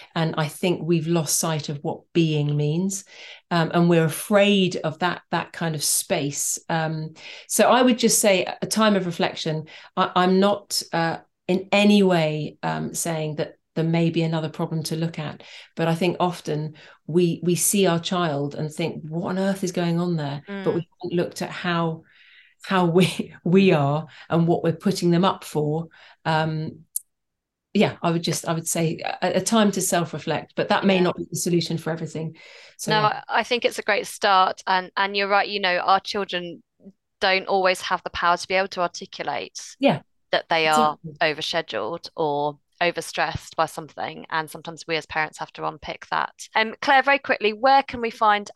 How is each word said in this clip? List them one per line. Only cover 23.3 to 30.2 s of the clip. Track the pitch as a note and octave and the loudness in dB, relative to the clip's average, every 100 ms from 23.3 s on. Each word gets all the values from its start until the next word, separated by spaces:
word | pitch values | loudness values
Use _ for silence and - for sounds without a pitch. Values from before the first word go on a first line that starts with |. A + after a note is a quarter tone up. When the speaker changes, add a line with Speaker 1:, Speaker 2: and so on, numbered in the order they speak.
| - | -6
Speaker 1:
<laughs> | |
we | F3 F#3+ F#3+ | 2 6 6
are | D#3 C#3 D3+ E3 - - | 4 2 0 -4 -14 -2
and | E3 E3 | 2 2
what | F3 | 2
we're | E3+ E3 G3+ | 0 0 -2
putting | F#3+ F3 | 0 2
them | E3+ F#3+ | 4 2
up | - | 0
for. | - D#3 D3+ D#3 E3 _ - _ D#3+ | -4 -4 -2 -2 -6 _ -20 _ -2
Um, | D#3 D#3+ D#3 D#3+ - - - - _ _ _ _ _ _ | 0 0 -2 -6 -12 -12 -12 -12 _ _ _ _ _ _
yeah, | G#3 E3 - | 2 2 0
I | E3+ | -2
would | E3 | 0
just, | E3+ D#3 - | -2 -4 -2
I | |
would | E3 E3 | -4 -2
say | E3+ D#3+ E3+ - - | -2 -2 -2 -6 -4
a, | F#3 F#3 | -2 -2
a | |
time | - A3+ G#3 | 2 4 4
to | G3 | 2
self-reflect, | F3 F3 E3 D#3 | 0 0 -2 -4